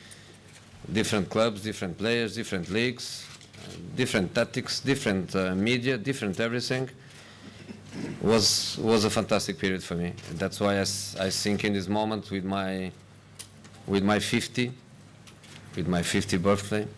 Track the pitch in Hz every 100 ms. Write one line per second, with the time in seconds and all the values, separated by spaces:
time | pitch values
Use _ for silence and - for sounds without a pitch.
0 | - - - - - - - - - 98
1 | 101 107 85 110 117 101 107 - 95 82
2 | 110 120 110 113 104 95 82 107 123 123
3 | - - - - - - - 87 87 -
4 | 123 110 87 120 113 131 - - 131 135
5 | 110 95 85 95 92 92 110 127 127 123
6 | 131 135 104 87 113 120 - 131 127 -
7 | - - - - - - - - - -
8 | - - 101 113 101 - - - 110 113
9 | 104 110 95 104 - 92 98 92 - 85
10 | 87 - - 82 95 - 101 101 98 98
11 | - - 95 - 104 98 107 98 87 107
12 | 110 107 98 98 95 98 95 95 92 -
13 | - - - - - - - - - 98
14 | 101 104 - 117 - 127 123 - - -
15 | - - - - - - - 92 82 87
16 | 82 101 - 92 98 101 - 107 104